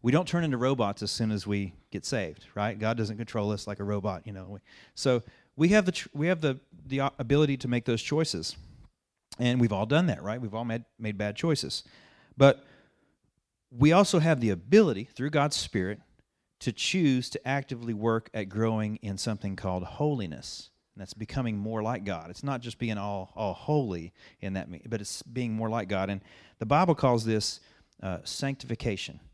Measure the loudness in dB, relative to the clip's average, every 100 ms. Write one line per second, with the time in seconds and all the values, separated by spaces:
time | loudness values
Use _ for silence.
0 | 4 2 2 0 0 2 2 2 0 0
1 | -6 -2 -2 -2 -2 -4 -4 -10 _ -10
2 | -6 -4 -4 -10 -14 -4 -4 -2 -2 0
3 | -2 -4 -6 -2 -2 -2 -6 -8 -4 -2
4 | -4 -6 -10 -14 -14 -16 _ -20 -20 -2
5 | 0 0 -2 _ _ 2 6 6 4 -2
6 | -8 -4 0 0 0 -2 _ -20 -6 -2
7 | -2 -2 2 4 4 2 0 0 0 -2
8 | 0 -2 0 -4 -8 -12 -18 -20 -20 _
9 | _ _ _ -2 2 4 2 2 2 4
10 | 4 0 -4 -6 -6 -6 -4 -6 -8 _
11 | -6 -2 -4 -2 0 0 -2 -8 -10 -20
12 | -20 _ _ 6 8 8 -4 _ _ _
13 | _ _ _ _ _ _ _ 4 6 8
14 | 6 4 4 4 2 0 6 6 6 2
15 | -6 -6 -2 2 2 0 -2 -2 -2 -4
16 | _ _ _ _ _ _ -6 -4 -2 2
17 | 4 2 0 -8 -4 -4 -4 -8 -6 0
18 | 2 0 -2 -8 -6 0 0 0 -2 -4
19 | -6 -4 -4 -4 -4 -4 -4 -4 -6 -2
20 | -2 -2 -6 -8 -12 -16 -18 _ _ -18
21 | -16 -12 -6 -4 -2 -2 -4 -2 -2 -2
22 | -4 -6 -8 -8 -6 -6 -6 -6 -4 -4
23 | -4 -6 -8 -4 -4 -4 0 2 2 -4
24 | -8 _ -20 _ -6 -6 -8 -14 -8 -8
25 | -6 -12 -10 -6 -4 -2 -2 -4 -2 -2
26 | -2 -4 -8 -20 -20 _ 2 4 4 4
27 | 4 4 4 2 0 -6 _ _ _ _
28 | -8 -8 -8 -6 -6 -6 -6 -4 -2 -4
29 | -8 -12 -20